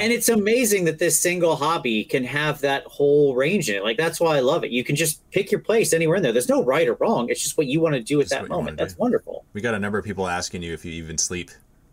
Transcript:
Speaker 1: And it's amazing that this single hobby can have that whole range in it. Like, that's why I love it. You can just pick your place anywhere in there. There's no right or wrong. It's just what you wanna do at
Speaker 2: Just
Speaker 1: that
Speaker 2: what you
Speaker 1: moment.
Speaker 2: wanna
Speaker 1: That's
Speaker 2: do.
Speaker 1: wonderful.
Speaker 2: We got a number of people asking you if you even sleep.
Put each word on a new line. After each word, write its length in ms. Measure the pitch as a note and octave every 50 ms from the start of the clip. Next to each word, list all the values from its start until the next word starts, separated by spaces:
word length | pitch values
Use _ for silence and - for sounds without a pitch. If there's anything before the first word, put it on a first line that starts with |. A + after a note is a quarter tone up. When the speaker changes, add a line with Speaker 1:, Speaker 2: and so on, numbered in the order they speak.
| G#3
Speaker 1:
And 100 | A3 A#3+
it's 160 | A#3 A#3 -
amazing 560 | A3+ G#3+ G3 G#3 A3+ B3+ B3+ G#3 G#3 G3 F3+
that 140 | D#3+ D3+ D#3
this 200 | F3 E3 D#3 -
single 380 | - F3+ F3 F3+ E3+ E3 D#3
hobby 480 | C3 C#3+ D#3 E3 G#2 - B2 A2 G#2+ G#2
can 200 | - - C#3 B2
have 360 | A#2+ B2+ C#3+ D3+ D3+ C#3 -
that 240 | - C#3+ C3+ C3+ -
whole 500 | - - - C#3+ C#3+ C#3+ D3 D3 C#3 B2+
range 360 | B2 C3+ D#3 G3+ G3+ D3 G#2+
in 60 | G2+
it. 80 | G2 G2
Like, 120 | A2 A2+
that's 240 | A2+ D#3+ E3+ D#3+ -
why 160 | E3+ E3 D3+
I 40 | C#3+
love 240 | B2+ C3 D#3+ F3 -
it. 60 | -
You 140 | A#2 B2+ B2
can 100 | - C#3+
just 340 | C#3+ E3 D#3 - - _ _
pick 200 | - F#3 G3+ -
your 100 | G#3+ F3
place 340 | - - G#3 A3+ F#3 D3+ E3
anywhere 220 | E3 E3 D#3 E3 G3+
in 40 | E3+
there. 80 | B2 G#2+
There's 160 | B2 - -
no 120 | C4+ C#4+ -
right 240 | B2+ C3+ D#3+ E3+
or 80 | B2 G#2+
wrong. 360 | - D3 G#3 A3+ C#3 A#2 -
It's 120 | A#2+ - -
just 140 | - -
what 100 | - D#3 B2+
you 120 | C3+ E3
wanna 220 | D#3+ E3 D3 B2+ A2
do 180 | - C#3+ D3
at 40 | C3+
Speaker 2:
Just 60 | - C3+
Speaker 1:
that 100 | - G2+
Speaker 2:
what 80 | -
you 60 | -
Speaker 1:
moment. 100 | B2+ A#2+
Speaker 2:
wanna 100 | - -
Speaker 1:
That's 180 | D3 - - F#2
Speaker 2:
do. 60 | -
Speaker 1:
wonderful. 440 | A3 B3 - - - - - - - _ -
Speaker 2:
We 80 | G#2 G2+
got 100 | A#2+ A2
a 40 | G2+
number 180 | G2+ G#2 G#2 G2+
of 60 | F2+
people 240 | G#2+ F#2+ F#2 F#2+ F2+
asking 340 | F2 F2+ F2+ - - F2+ F2
you 120 | E2+ E2
if 100 | D#2 -
you 80 | F2 D#2+
even 240 | E2 D#2+ D#2+ D#2+
sleep. 340 | D#2+ - - F#2 F2+ E2+ - - - - _ _ _ _ _